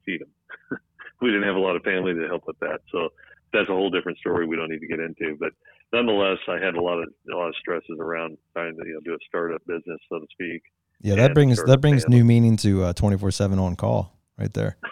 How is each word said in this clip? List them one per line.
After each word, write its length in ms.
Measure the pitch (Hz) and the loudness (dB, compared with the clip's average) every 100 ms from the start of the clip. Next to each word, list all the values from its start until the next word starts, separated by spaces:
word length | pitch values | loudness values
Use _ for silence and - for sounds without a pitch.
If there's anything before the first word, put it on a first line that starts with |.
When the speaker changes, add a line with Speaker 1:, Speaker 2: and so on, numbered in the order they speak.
| - | -10
Speaker 1:
feed 160 | 82 | -12
'em. 100 | - _ - - - | -12 _ -20 -20 -14
<laughs> 520 | - _ - - - | -14 _ -20 -20 -4
We 80 | 123 | -2
didn't 140 | 101 | 0
have 120 | 101 95 | -2 -2
a 40 | |
lot 160 | 95 85 | -2 -2
of 80 | |
family 300 | 104 92 92 | -2 -2 -2
to 140 | 82 80 | -4 -4
help 200 | 85 - | -6 -8
with 100 | - | -8
that. 200 | 78 78 _ | -8 -8 _
So 180 | 87 82 - _ _ _ | -6 -6 -8 _ _ _
that's 160 | 107 98 | -2 0
a 60 | |
whole 160 | 92 95 | -2 -2
different 300 | 87 87 85 | -2 -4 -6
story 260 | 90 87 82 | -4 -2 -2
we 80 | 82 | -4
don't 140 | 80 | -6
need 100 | 80 | -8
to 80 | 80 | -8
get 120 | 80 | -8
into. 340 | 82 80 82 76 | -8 -8 -8 -6
But 140 | 80 - _ _ _ | -8 -10 _ _ _
nonetheless, 460 | 117 120 101 95 90 - | -2 2 2 2 -2 -4
I 120 | 85 | -4
had 160 | 92 85 | -2 -2
a 60 | |
lot 180 | 87 87 | -2 -2
of, 80 | 80 - - | -6 -12 -10
a 60 | 82 | -6
lot 140 | 85 | -6
of 60 | - | -6
stresses 400 | - 85 - 80 | -6 -8 -8 -10
around 380 | 82 82 82 80 _ | -6 -6 -8 -12 _
trying 240 | 85 85 80 | -8 -8 -10
to, 100 | 85 | -12
you 60 | |
know, 60 | 78 | -12
do 120 | 80 | -10
a 40 | 85 - | -10 -8
startup 380 | 90 85 80 - | -6 -4 -6 -8
business, 320 | 85 90 82 - | -8 -8 -14 -10
so 120 | 82 | -12
to 80 | 76 | -12
speak. 300 | - 87 82 - _ _ _ | -12 -10 -12 -16 _ _ _
Speaker 2:
Yeah, 140 | 104 98 | 0 4
that 100 | 135 | 4
Speaker 1:
And 60 | |
Speaker 2:
brings, 220 | 147 135 113 | 6 4 4
Speaker 1:
start 120 | 123 | 6
Speaker 2:
that 100 | 139 | 6
Speaker 1:
a 40 | |
Speaker 2:
brings 220 | 147 139 | 6 4
Speaker 1:
family. 160 | 120 123 | 6 8
Speaker 2:
new 60 | 117 | 8
meaning 320 | 117 117 110 | 8 6 4
to, 260 | 107 95 | 4 2
uh, 100 | - | 2
twenty-four 380 | - 104 95 98 | 0 2 2 0
seven 260 | - 101 95 | 0 0 2
on 160 | 92 87 | 0 -2
call 420 | 107 113 87 _ _ - | -2 -2 -4 _ _ -8
right 160 | 104 | -6
there. 240 | 104 104 - - | -4 -4 -6 -14